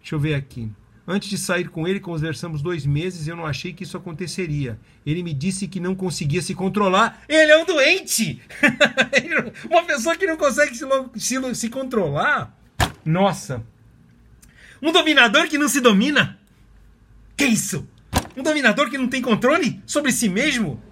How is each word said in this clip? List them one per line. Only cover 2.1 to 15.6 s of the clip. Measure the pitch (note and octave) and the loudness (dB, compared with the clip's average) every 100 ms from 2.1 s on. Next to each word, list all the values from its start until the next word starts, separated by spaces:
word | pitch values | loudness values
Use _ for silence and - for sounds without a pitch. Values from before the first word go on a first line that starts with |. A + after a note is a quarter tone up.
| E3 D#3+ D3+ F3 D#3 | -4 -4 -6 -8 -6
dois | D#3 E3+ | -4 -2
meses | C#3 C#3+ F3+ F3+ D#3 | 0 0 -2 -6 -8
e | |
eu | E3+ | -8
não | D#3+ | -6
achei | C#3 F3+ | -6 -8
que | E3+ | -10
isso | F3 F3+ | -12 -10
aconteceria. | F3+ D#3 F3+ - F3 D3 C3 A2 _ _ - | -10 -10 -8 -6 -4 -4 -4 -8 _ _ -4
Ele | E3 | -4
me | F3 | -2
disse | C#3+ E3+ F#3+ G3 | -4 -2 -2 -6
que | F#3+ | -4
não | F3+ | -4
conseguia | F#3+ F#3 D3+ D3+ E3+ | -2 -4 -2 -2 -2
se | E3+ | -2
controlar." | F3+ F#3 G3 G3+ F#3 A3+ - - | -4 -2 2 2 4 2 0 0
Ele | D#4 D#4 | 4 8
é | D#4 | 8
um | |
doente! | E4 D#4+ C#4 F#4+ D#4+ - G3 C#3 - - | 6 4 4 2 0 -2 -2 -6 -14 2
<laughs> | C#4+ - C#4+ - B3+ C4 C#4 D#4 A#3+ - - | 2 4 2 2 0 0 0 -4 -4 -10 2
Uma | E4 | 2
pessoa | E4+ C#4+ A#3 E4+ | 2 -2 0 0
que | F4+ | -2
não | D#4+ | 0
consegue | D4 B3 D4 | 0 2 0
se | A#3 | 0
lo-, | C4+ C4+ C4 | -2 -2 -2
se | G#3+ - B3+ | -8 -4 -4
lo-, | C4 | -4
se | A3+ A3+ | -4 -6
controlar? | C4 C4 B3 E3 C#3+ A#3 C#4 A2+ _ - - - - | -6 -4 -2 0 0 0 0 -4 _ -20 -4 -4 -4
Nossa! | - E3 G3 - - B2 A2+ _ _ _ _ _ - - - _ - - | -2 2 2 0 -8 -10 -12 _ _ _ _ _ -20 -20 -20 _ -20 -4
Um | D4 | 0
dominador | E4+ D#4 C#4+ A#3+ C4+ E4+ | 2 4 4 6 4 2
que | |
não | D4 | 0